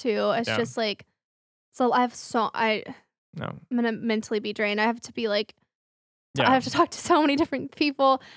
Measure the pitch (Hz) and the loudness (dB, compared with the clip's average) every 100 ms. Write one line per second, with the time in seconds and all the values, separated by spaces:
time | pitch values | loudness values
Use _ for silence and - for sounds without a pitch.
0 | 254 208 208 202 233 220 233 - 220 196 | -2 0 0 0 0 -2 -2 -2 -4 -4
1 | - _ _ _ _ _ _ - 247 247 | -12 _ _ _ _ _ _ 0 2 2
2 | 247 - - - - - 220 214 - - | 2 -2 -4 -2 -2 0 0 0 -4 -16
3 | _ _ _ - - - - 240 233 220 | _ _ _ -10 -10 -10 -6 -2 0 -2
4 | 233 220 - 214 208 208 208 208 220 233 | -2 -2 -2 -4 -4 -4 -2 0 0 -2
5 | - 247 226 208 220 _ _ _ _ _ | -8 -6 -2 -2 -4 _ _ _ _ _
6 | _ _ _ - 240 262 233 285 339 - | _ _ _ 0 4 2 2 0 0 -2
7 | - 339 311 285 330 269 277 - 294 269 | 2 4 4 2 0 -4 -6 -2 -2 2
8 | 269 269 - | 4 2 -2